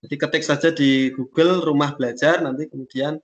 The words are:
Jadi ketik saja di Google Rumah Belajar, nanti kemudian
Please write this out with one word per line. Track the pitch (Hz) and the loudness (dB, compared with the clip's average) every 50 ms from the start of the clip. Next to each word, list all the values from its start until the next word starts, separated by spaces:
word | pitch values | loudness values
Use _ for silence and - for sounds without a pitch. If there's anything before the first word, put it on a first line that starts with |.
Jadi | - - 147 143 | -8 -10 -6 -4
ketik | - 135 - 156 | -4 -2 -2 -2
saja | - - 147 143 - 165 165 | 0 0 -2 2 2 0 2
di | 160 143 139 135 135 135 131 131 | 4 2 4 4 4 2 0 -2
Google | - 127 123 _ - 160 175 185 185 | -4 -10 -6 _ 2 4 4 4 2
Rumah | 165 160 147 143 147 139 143 | 0 0 2 2 0 0 -2
Belajar, | 135 131 120 117 123 139 151 170 170 | -4 -4 -6 -4 0 2 2 2 2
nanti | 170 143 131 135 156 | 0 -4 -6 -6 -8
kemudian | 151 - 131 131 - - 131 135 147 156 156 | -10 -10 -14 -16 -10 -6 -4 -4 -4 -4 -8